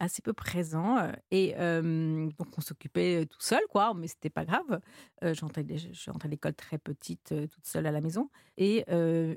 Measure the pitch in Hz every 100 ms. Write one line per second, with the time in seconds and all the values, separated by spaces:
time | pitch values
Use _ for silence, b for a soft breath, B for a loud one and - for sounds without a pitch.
0 | 175 - - 214 - 175 160 160 185 254
1 | 165 - _ 190 185 - 175 165 165 160
2 | 160 160 156 151 175 - - - - 175
3 | 180 170 156 - - 254 427 202 214 185
4 | 165 - 156 - 160 226 302 185 B B
5 | B _ 175 156 156 156 147 156 170 170
6 | - 160 151 147 151 151 - 156 - 151
7 | - 165 - 156 151 - - 160 156 151
8 | 160 185 285 b b - 196 220 - 175
9 | 165 165 160